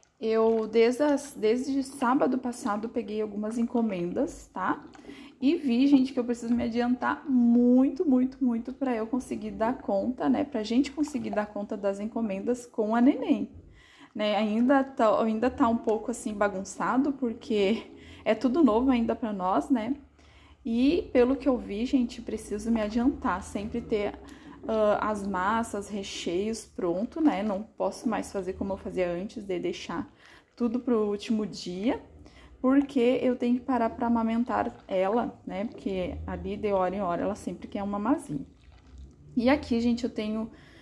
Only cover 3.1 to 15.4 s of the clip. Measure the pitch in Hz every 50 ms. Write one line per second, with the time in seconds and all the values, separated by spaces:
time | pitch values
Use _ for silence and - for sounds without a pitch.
3.1 | 214 214 214 214 202 208 208 214 226 240 233 240 - 240 226 220 196 175 170 175
4.1 | 185 214 - - - - - - - - 185 196 - - - - - - - -
5.1 | - - - - - - - 269 330 - 302 269 233 233 269 277 285 262 254 262
6.1 | - - 233 240 240 233 - 233 240 240 240 240 226 240 240 247 247 254 254 247
7.1 | - - - 311 262 247 240 233 233 240 240 247 247 254 262 285 - - 359 311
8.1 | 254 254 254 254 - - 269 247 233 226 233 - 254 - 277 262 247 220 220 220
9.1 | - 262 254 - 240 220 208 214 202 196 220 226 269 - - - 202 196 196 226
10.1 | 262 - 330 285 254 208 196 - - 220 214 208 226 247 285 - - - 302 285
11.1 | - 247 220 220 202 208 208 208 - 208 208 208 233 208 196 202 196 196 202 220
12.1 | - 233 226 214 190 190 202 220 247 247 - - - - 214 208 220 233 240 269
13.1 | 330 523 494 403 285 208 208 - - - - - - - - - - - - -
14.1 | - 214 214 208 208 196 220 214 208 226 240 247 285 269 269 269 - - 240 214
15.1 | 196 - 226 226 220 220